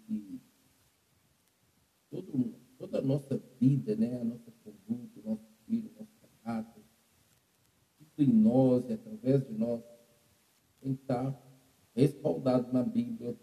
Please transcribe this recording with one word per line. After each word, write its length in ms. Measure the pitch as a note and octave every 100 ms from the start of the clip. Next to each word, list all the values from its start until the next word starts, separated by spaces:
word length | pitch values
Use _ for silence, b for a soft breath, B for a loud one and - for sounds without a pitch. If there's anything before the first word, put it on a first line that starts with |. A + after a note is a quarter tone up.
| -
que 340 | - F#2+ F2 _ _ _ _ _ _ _ _ _ _ _ _ _ _ _ _ _
todo, 460 | - F#3 C3 A#2 - - -
toda 220 | - -
a 20 |
nossa 420 | C3+ C#3+ - A2 - -
vida, 340 | C3 C#3 G#2+ G#2+
né, 240 | A3+ B2
a 20 |
nossa 260 | A#2 - - -
conduta, 560 | - - - A#2+ - -
o 100 | A2
nosso 160 | A2 - _ -
filho, 260 | A#2 -
o 60 | -
nosso 120 | G#2+ _ _ _
caráter, 380 | A#2 A2+ A2 - - _ _ _ _ _ _ _ _ _ _ _
tudo 320 | D3+ - C#3
em 40 |
nós 560 | A2+ G#2+ B2+ C3 B2 B2
e 40 |
através 520 | A2 - G#2+ B2+ C3+ B2+
de 80 |
nós, 300 | G#2+ A#2 A#2 - - _ _ _ _ _ _ _ _
tem 160 | C3+ C3
que 60 |
estar 360 | - B2+ C3+ C#3 - - _ _ _
respaldado 760 | - C#3+ - D3+ - C3 B2 A#2+
na 120 | B2+
Bíblia, 540 | A2+ A2+ A#2+ A2+ A#2+ A#2